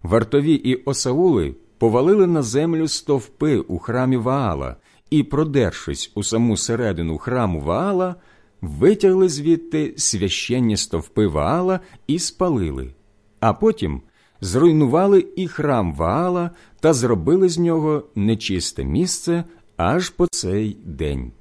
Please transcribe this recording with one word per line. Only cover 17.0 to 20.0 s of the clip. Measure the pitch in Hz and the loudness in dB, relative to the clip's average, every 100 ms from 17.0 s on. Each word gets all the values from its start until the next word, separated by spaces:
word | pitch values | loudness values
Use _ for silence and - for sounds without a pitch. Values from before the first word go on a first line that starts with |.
| 117 107 80 180 185 | 2 2 2 4 4
з | 165 | 2
нього | 170 165 156 151 - - | 2 2 0 -2 -4 -2
нечисте | 101 110 - 92 - - | 0 0 -2 -4 -4 -6
місце | 67 90 175 - - 170 170 - _ - | -2 0 0 -2 -2 -2 -4 -14 _ -4
аж | - 156 | 0 0